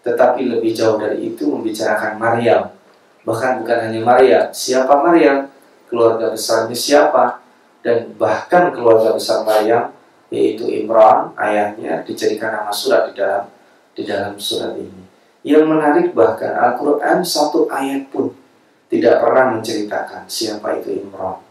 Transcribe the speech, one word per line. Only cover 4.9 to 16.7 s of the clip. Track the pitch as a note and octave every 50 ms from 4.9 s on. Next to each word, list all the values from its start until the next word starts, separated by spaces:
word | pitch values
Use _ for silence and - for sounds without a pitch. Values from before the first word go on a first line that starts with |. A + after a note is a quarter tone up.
| C#3+
Maryam, | D3 E3 E3+ E3+ E3 D3+ C#3+ C#3 C#3 C3+ - _ - _ _ _ _ _ _
keluarga | A#2+ A#2 A#2 A2+ A2 A2+ - -
besarnya | - A2+ - - C#3 B2 A2+ A2+
siapa, | B2 A#2+ - - - D3+ - - - - - A#2+ - - _ _ _ _ _ _ _ _ _
dan | A#2+ A#2+ A#2 A2 A2 G#2+
bahkan | G#2+ A2+ A2 - - - - F3 F3 - -
keluarga | - A#2 A#2+ A2+ A2+ A2+ A2 A2+
besar | - - - - F#2 G#2+ A2
Maryam, | - - G#2+ G#2+ A2+ A#2 - - - - - _ _ _ _ _ _
yaitu | - C3 C3 - - - - -
Imran, | - - G#2+ G#2+ A2 A2 A2 A2 - - - - -
ayahnya, | - G#2 G#2+ G#2+ G#2 G#2 G#2 G#2 - - - - -
dijadikan | - - A2 - G#2+ G#2+ G#2 G#2+ A2+ -
nama | G#2+ G#2 G#2+ G#2
surat | G#2 - - - - - - -
di | - -
dalam, | - - - - - - _ _ _ _ _ _ _ _
di | _ - - -
dalam | - G2 G2+ - - -
surat | - - - - - - - -
ini. | - F#2+ - F#2 F#2 - _ _ _ _ _ _ _
Yang | - D3 D3+ D#3 D#3
menarik | D#3 D#3 D3+ D3 D3 F3 F3 F3 -
bahkan | B2 A#2 - - - - - -
Al-Quran | D3 - A#2+